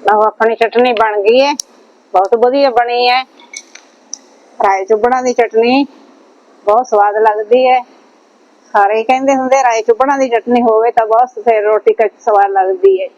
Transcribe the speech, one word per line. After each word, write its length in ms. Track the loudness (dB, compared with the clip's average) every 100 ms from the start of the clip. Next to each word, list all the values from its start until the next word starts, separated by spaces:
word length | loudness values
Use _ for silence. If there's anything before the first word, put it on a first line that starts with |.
| 0
ਆਹੋ, 120 | 0
ਆਪਣੀ 320 | 0 0 -4 0
ਚਟਨੀ 360 | -2 0 0
ਬਣ 280 | 0 -2 0
ਗਈ 180 | 0 2
ਹੈ, 120 | 0 -4 -10 _ _ _ _
ਬਹੁਤ 200 | -2 0 0
ਵਧੀਆ 340 | 0 2 0
ਬਣੀ 380 | 0 -2 -2 0
ਹੈ। 140 | 0 -4 _ -20 -20 -20 -20 _ _ _ -20 _ _ _ -4
ਰਾਏ 260 | -2 -2
ਚੁੱਬੜਾਂ 380 | -2 -2 0 -2
ਦੀ 100 | -2
ਚਟਨੀ 520 | -2 -2 0 0 0 -2 -8 -20 _ _ _ _ _ 0
ਬਹੁਤ 200 | 0 0
ਸਵਾਦ 300 | 0 0 2
ਲੱਗਦੀ 480 | 0 0 0 2 2
ਹੈ। 140 | 0 -4 -20 _ _ _ _ _ _ _
ਸਾਰੇ 240 | -2 0 0
ਹੀ 60 |
ਕਹਿੰਦੇ 300 | -2 -2 0
ਹੁੰਦੇ, 280 | -2 0 0
ਰਾਏ 200 | 0 -2
ਚੁੱਬੜਾਂ 360 | -2 0 0 0
ਦੀ 100 | -2
ਚਟਨੀ 340 | -2 0 0
ਹੋਵੇ 280 | 2 2 0
ਤਾਂ 160 | 0 0
ਬਸ 320 | 0 0 -2
ਫਿਰ 240 | -2 0
ਰੋਟੀ 300 | 0 0 0
ਕੱਚ 180 | 0 -2 _
ਸਵਾਦ 300 | -2 0 2
ਲੱਗਦੀ 500 | 0 -2 0 0 0
ਹੈ। 60 | -4